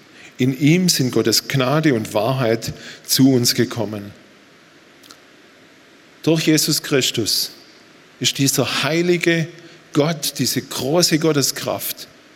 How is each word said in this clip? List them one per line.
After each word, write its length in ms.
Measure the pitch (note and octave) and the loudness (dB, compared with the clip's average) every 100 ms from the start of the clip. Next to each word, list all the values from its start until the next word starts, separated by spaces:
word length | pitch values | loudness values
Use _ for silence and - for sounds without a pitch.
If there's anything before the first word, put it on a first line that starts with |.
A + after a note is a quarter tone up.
| - - - - | -20 -20 -14 -2
In 220 | B2+ C3+ | -2 2
ihm 300 | C#3+ F3 F#3 | 4 4 2
sind 240 | - B2+ | 0 0
Gottes 340 | A#2 A2+ G#2 - | 0 0 0 -2
Gnade 480 | C#3 B2+ D3+ D#3 | -2 0 2 2
und 180 | A#2+ G#2+ | 0 0
Wahrheit 600 | G#2+ A2 C3 A#2+ A2+ - - - - - | -2 0 0 0 0 -4 -12 -16 -16 -4
zu 260 | - C3+ | 4 4
uns 220 | C3 A#2+ | 4 2
gekommen. 560 | - A2+ - G#2 G#2+ G2+ - - - - - _ _ _ - - - - - - - - _ _ - _ - | 0 -2 -2 -8 -8 -12 -18 -20 -20 -20 -20 _ _ _ -20 -20 -20 -20 -20 -20 -20 -20 _ _ -20 _ -6
Durch 220 | - E3 D#3 | 0 2 2
Jesus 360 | D#3 - D3 | 2 2 -2
Christus 680 | - C#3+ B2 - A2 - - - - - - - - - | -2 0 0 -2 -2 -2 -4 -10 -20 -20 -20 -20 -20 -6
ist 200 | B2+ - | -4 0
dieser 440 | C#3 C#3 B2 - | 0 0 0 -2
heilige 640 | C3+ E3 F3 F3 E3+ E3 D#3 - - - - | -2 0 2 2 2 0 -2 -8 -20 -20 -4
Gott, 420 | D#3 C#3+ E3+ - - | 0 0 0 -6 -4
diese 220 | B2 - | -4 -4
große 600 | - - B2+ E3 E3+ D#3 | -6 -6 -2 2 2 2
Gotteskraft, 880 | D#3+ D3 C3 - - G2 - - - - - | 2 2 0 -2 -6 -6 -6 -10 -16 -20 -20